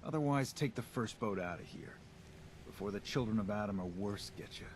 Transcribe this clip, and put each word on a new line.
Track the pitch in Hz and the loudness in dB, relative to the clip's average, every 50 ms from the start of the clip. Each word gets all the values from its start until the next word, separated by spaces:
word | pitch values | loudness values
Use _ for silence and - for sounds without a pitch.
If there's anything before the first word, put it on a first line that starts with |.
| - | -4
Otherwise, | - 143 156 147 143 143 139 135 120 - | 0 2 4 4 6 6 6 4 2 2
take | - 156 135 - | 2 2 2 2
the | - | 0
first | 117 - - 131 117 107 - - | -4 -2 0 0 0 0 0 0
boat | - 110 101 95 | 0 2 2 2
out | 90 87 87 78 | 0 0 -2 -4
of | - | -6
here, | - - - - - - - - - - - - - - - - - - - - | -10 -10 -10 -10 -10 -12 -14 -16 -16 -16 -16 -16 -16 -16 -14 -14 -14 -14 -14 -14
before | - - - 95 101 | -14 -8 -4 -2 0
the | 98 101 | 0 -2
children | - - - 147 127 110 107 110 | -2 2 2 4 4 6 6 4
of | 104 95 | 4 4
Adam | 104 104 107 101 101 98 | 2 2 2 2 2 0
or | 90 | 0
worse | 90 87 90 98 101 101 98 - - - | 0 -2 0 0 0 0 -2 -4 -8 -8
get | - 82 - - - | -10 -10 -10 -8 -10
you. | - - - | -10 -10 -10